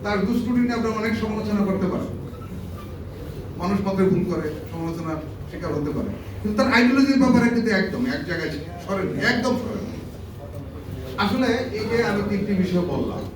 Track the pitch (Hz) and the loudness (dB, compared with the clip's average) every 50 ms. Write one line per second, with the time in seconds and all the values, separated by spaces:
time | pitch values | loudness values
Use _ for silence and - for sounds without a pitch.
0 | 202 202 208 196 185 233 240 240 - 247 240 247 240 240 233 226 226 226 214 214 | 0 0 0 2 2 2 2 0 0 2 2 2 2 2 2 0 0 0 0 0
1 | 214 226 208 214 220 214 208 208 202 208 208 202 202 185 185 190 185 175 - 123 | 0 0 0 0 0 -2 -2 -2 0 0 2 2 2 2 2 2 0 0 0 -2
2 | - - - - - - - - - - - - - - - - - - - - | -2 -4 -6 -8 -8 -10 -10 -10 -10 -10 -10 -8 -8 -8 -8 -8 -10 -10 -10 -10
3 | - - - - - - - - - - - - 175 185 202 190 - 190 190 190 | -10 -10 -10 -10 -10 -10 -10 -10 -10 -10 -8 -4 -2 0 0 2 2 0 2 4
4 | 190 185 - - - 180 170 160 - 151 - - - - - 165 165 165 165 165 | 4 6 6 4 2 0 0 -2 -2 -2 -4 -6 -8 -8 -6 -4 -4 -4 -4 -4
5 | - 160 160 156 156 151 - - - - - 160 156 160 156 151 147 147 - 120 | -4 -4 -4 -4 -6 -8 -10 -10 -10 -10 -8 -6 -4 -2 -2 -2 -2 -2 -2 -2
6 | - - - - - - - - - 208 208 - 262 247 254 240 247 247 262 269 | -2 -4 -6 -8 -8 -10 -10 -4 -4 -2 2 4 4 6 6 6 6 6 6 6
7 | 269 269 262 247 254 247 233 233 226 240 240 226 226 226 208 185 185 190 202 247 | 4 4 6 6 6 8 8 6 6 6 4 4 2 2 2 2 2 0 0 -2
8 | 247 247 202 - 160 175 170 160 160 151 147 143 151 - - - - 175 196 190 | -2 -2 -2 -2 -2 -4 -4 -2 -2 -4 -4 -6 -8 -10 -10 -10 -6 -4 -2 -2
9 | 185 - - 139 196 233 247 - - - - - - - - - - - - - | -2 -2 -2 0 2 2 2 2 2 2 0 0 -2 -4 -4 -6 -6 -6 -8 -8
10 | - - - - - - - - - - - - - - - - - - - - | -10 -10 -12 -12 -12 -12 -12 -12 -12 -12 -10 -10 -10 -10 -12 -12 -10 -10 -10 -10
11 | - - - - 208 - - 254 254 240 226 254 233 - 196 214 220 - 233 233 | -8 -8 -4 -2 0 0 2 2 2 2 2 2 0 -2 -4 -4 -2 0 2 2
12 | 226 208 202 202 202 208 202 185 - 208 196 180 180 - 180 180 170 - 135 131 | 2 2 2 0 0 0 0 0 0 0 2 2 2 2 2 2 2 2 0 -2
13 | - 104 98 - - - - | -2 -2 -4 -6 -8 -8 -10